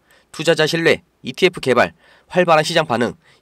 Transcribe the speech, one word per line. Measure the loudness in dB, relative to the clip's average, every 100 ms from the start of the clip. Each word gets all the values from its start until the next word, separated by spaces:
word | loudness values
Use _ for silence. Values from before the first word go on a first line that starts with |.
| _ _ _
투자자 | -6 -2 0 0
신뢰, | 0 0 0 _ _
이티에프 | -14 -2 -2 0
개발, | 0 2 0 -4 _ _ _
활발한 | -2 2 2
시장 | 2 -2 -2
반응, | -2 -4 -6 _ _